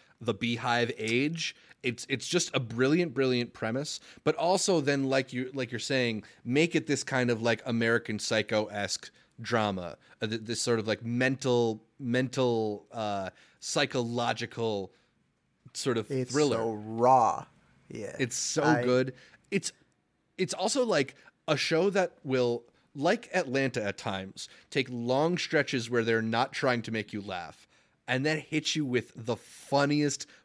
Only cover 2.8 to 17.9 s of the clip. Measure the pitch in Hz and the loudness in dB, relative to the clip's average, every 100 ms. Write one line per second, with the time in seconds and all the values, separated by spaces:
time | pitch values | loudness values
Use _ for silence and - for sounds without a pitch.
2.8 | 131 165 175 127 131 123 120 - 110 123 | 2 4 2 0 2 2 -2 -6 -4 -4
3.8 | 147 - - - - - 165 190 - 170 | -6 -10 -14 -4 -2 0 2 2 4 2
4.8 | 139 143 135 135 131 123 127 139 123 117 | 2 0 2 0 0 -4 -6 -6 -6 -6
5.8 | - 135 120 107 - - 117 135 170 160 | -2 0 0 -2 -8 -12 0 2 4 2
6.8 | - 143 - 131 123 113 117 113 135 117 | 0 -2 0 0 2 2 2 0 0 0
7.8 | 113 117 - 107 - 110 107 107 107 104 | 2 2 0 -6 -2 0 2 0 0 -4
8.8 | 98 - - - _ - 110 117 107 95 | -4 -6 -10 -20 _ -14 -2 0 0 -2
9.8 | 85 - _ - 110 113 107 113 - 117 | -6 -12 _ -10 -6 -6 -6 -4 0 0
10.8 | 107 104 113 120 131 135 131 120 117 110 | 2 -2 -2 0 0 0 2 2 2 -2
11.8 | - - 131 123 131 - 127 113 110 104 | -8 -10 -2 0 0 0 2 2 -2 -4
12.8 | - 117 107 101 92 - - _ - 160 | -10 -8 -4 -4 -6 -10 -20 _ -6 -2
13.8 | 139 135 117 120 120 117 117 - 113 101 | 0 0 -2 0 -2 -2 -4 -4 -2 -2
14.8 | 92 _ _ _ _ _ _ _ - - | -6 _ _ _ _ _ _ _ -16 -6
15.8 | 139 117 104 135 123 135 147 113 113 107 | 0 0 0 -4 0 2 2 2 0 -4
16.8 | 107 113 123 127 110 - - _ _ _ | -6 4 8 8 6 2 -4 _ _ _
17.8 | - | -14